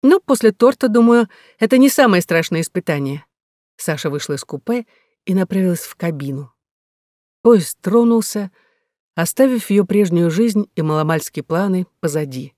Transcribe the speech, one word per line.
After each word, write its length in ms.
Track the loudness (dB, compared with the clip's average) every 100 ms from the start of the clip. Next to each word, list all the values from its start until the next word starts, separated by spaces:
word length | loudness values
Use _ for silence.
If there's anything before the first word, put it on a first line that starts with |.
«Ну, 180 | 4 2
после 300 | 2 2 2
торта, 360 | 4 0 2 0
думаю, 400 | 2 4 4 2 _ _ _
это 200 | 0 4
не 100 | 4
самое 340 | 4 2 2
страшное 400 | 0 -2 -2 -4
испытание». 640 | -4 -8 -4 -4 -4 -8 _ _ _ _ _ _
Саша 340 | -8 -6 -6
вышла 240 | -8 -8
из 100 | -10
купе 420 | -8 -12 -6 -6 -8 _ _ _
и 100 | -4
направилась 480 | -2 0 -2 -2 -2
в 120 | -8 -8
кабину. 560 | -8 -6 -8 -10 -14 _ _ _ _ _ _ _ _ _
Поезд 360 | 4 4 2 -8
тронулся, 720 | -2 2 4 2 -2 -8 -10 _ _ _ _ _ _
оставив 560 | -6 -6 2 2 2 0
ее 140 | 0
прежнюю 460 | 2 0 2 2 0
жизнь 400 | 2 0 0 -4
и 80 | -4
маломальские 600 | -2 0 0 -2 -4 -12
планы 440 | -6 -4 -2 -2 -4 _
позади. 540 | -4 -4 -6 -10 -14